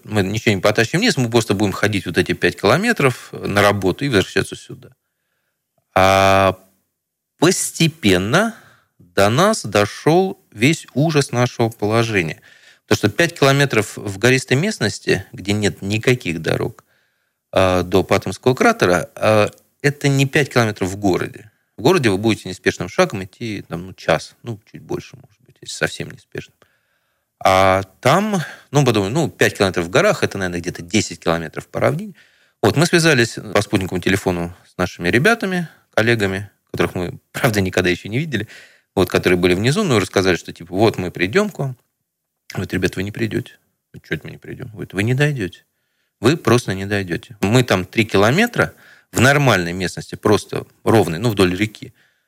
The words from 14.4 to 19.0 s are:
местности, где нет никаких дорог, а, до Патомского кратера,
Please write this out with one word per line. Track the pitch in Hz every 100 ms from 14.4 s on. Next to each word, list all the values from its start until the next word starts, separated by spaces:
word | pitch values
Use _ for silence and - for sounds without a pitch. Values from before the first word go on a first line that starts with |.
| - 127
местности, | 202 - 107 - - 90 -
где | - 95
нет | 104 101 -
никаких | 98 107 120 123 90 80
дорог, | 80 - 120 - _ _ _ _ _ _ _
а, | - 95 90
до | 90 95
Патомского | 87 98 - 92 127
кратера, | 127 226 233 98 87